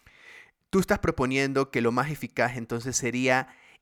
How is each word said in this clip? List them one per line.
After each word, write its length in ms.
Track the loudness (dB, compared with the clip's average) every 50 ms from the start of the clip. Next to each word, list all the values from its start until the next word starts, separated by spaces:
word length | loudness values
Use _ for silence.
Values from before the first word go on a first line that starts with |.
| _ -20 _ -20 -20 -20 -20 -20 -20 _ _ _ _ -2
tú 80 | 0 0
estás 220 | 2 2 0 0
proponiendo 720 | 0 -2 0 0 0 0 2 2 0 2 2 0 0 0
que 120 | 0 0 0
lo 100 | 2 2
más 180 | 2 0 -2
eficaz 460 | -2 -6 -8 -8 -2 0 0 0 0
entonces 400 | -4 -8 -6 -6 -6 -4 -4 -4
sería, 520 | -2 -2 -2 -2 0 2 4 2 2 0 -2 -12 -20 -20 -20 -20 -20